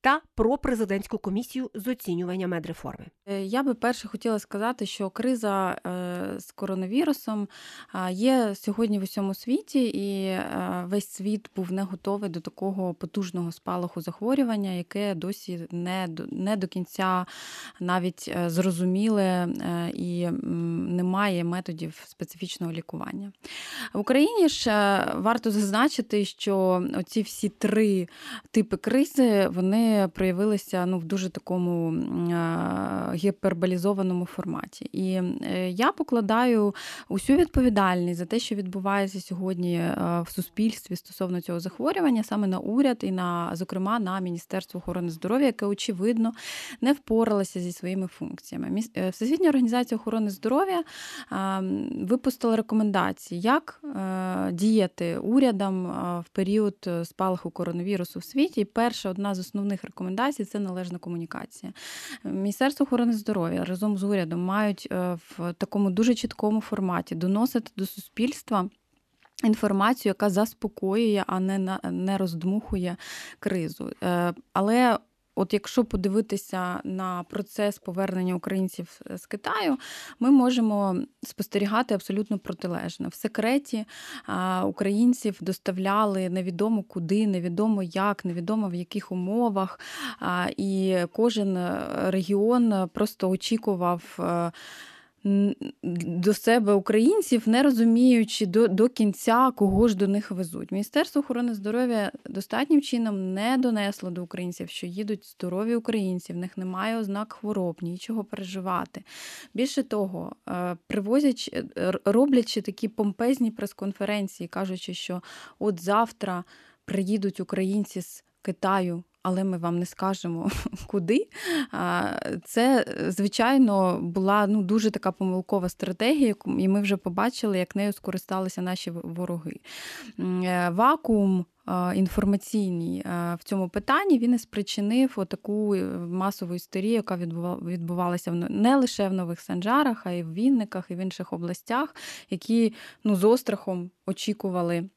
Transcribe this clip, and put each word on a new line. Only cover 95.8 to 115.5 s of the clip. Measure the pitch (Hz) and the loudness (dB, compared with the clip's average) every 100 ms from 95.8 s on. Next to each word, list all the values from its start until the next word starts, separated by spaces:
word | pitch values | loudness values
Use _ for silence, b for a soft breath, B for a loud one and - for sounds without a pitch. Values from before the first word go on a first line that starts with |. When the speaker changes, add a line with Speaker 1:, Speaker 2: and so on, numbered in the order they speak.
Speaker 2:
до | 175 175 160 170 180 | -6 -4 -2 0 2
себе | 208 - 233 202 | 2 4 4 6
українців, | 202 190 220 240 415 - 240 220 | 2 4 4 6 4 4 2 4
не | 233 | 6
розуміючи | 285 240 233 226 254 240 220 - 208 | 6 6 6 8 8 6 4 0 2
до, | 190 233 | 4 4
до | 190 240 | 6 4
кінця, | - 214 185 - 233 262 247 | 4 2 2 2 4 4 4
кого | 202 190 233 | 4 6 4
ж | 190 | 4
до | 196 | 2
них | 202 208 | 2 -2
везуть. | 185 175 175 - | -6 -6 -6 -6
Міністерство | 196 208 294 339 294 | -4 0 0 2 0
охорони | 285 240 240 | -2 -2 -2
здоров'я | 220 196 233 254 226 196 - - | -2 -2 0 0 0 -2 -6 -10
достатнім | - - - 285 302 | -10 -4 -2 4 4
чином | 285 240 226 202 190 | 4 0 0 0 -2
не | 190 220 262 | -2 0 2
донесло | 254 220 202 202 180 | 4 2 0 -2 -6
до | 175 | -6
українців, | 175 185 180 175 175 | -8 -6 -6 -6 -10
що | - 180 | -8 -8
їдуть | 180 208 214 - | -6 -4 -6 -8
здорові | - 180 180 220 | -10 -4 -2 0
українці, | 233 226 220 190 180 - | 0 0 0 0 -2 -4
в | 175 | -8
них | 180 - | -6 -6
немає | 185 185 208 226 | -6 -4 -2 -2
ознак | 208 202 220 | -2 -4 -6
хвороб, | - 208 202 180 165 | -8 -4 -2 -2 -4
нічого | 170 180 - 226 | -8 -8 -6 -6
переживати. | 202 - 185 190 185 180 - - B B B B B | -6 -8 -8 -8 -4 -4 -4 -10 B B B B B
Більше | - 262 - | -2 -2 0
того, | 262 214 190 180 170 - - | -2 -2 -2 -4 -10 -12 -8
е, | 180 180 175 _ | -4 -4 -6 _
привозячи, | - 196 262 294 240 - | -2 2 4 4 2 -4
е, | - - - | -6 -8 -2
р-, | 180 190 | -2 0
роблячи | - 214 285 254 226 - | 4 6 6 6 4 -2
такі | 202 190 214 | -4 -4 -6
помпезні | - 202 185 233 262 226 | 0 -2 0 0 2 0
прес-конференції, | 226 202 - 196 190 202 208 196 - 175 | 0 -8 -6 -8 -4 -2 -2 -4 -8 -8
кажучи, | - 190 185 - | -4 -4 -6 -8
що | 180 - 180 B B B | -10 -6 -8 B B B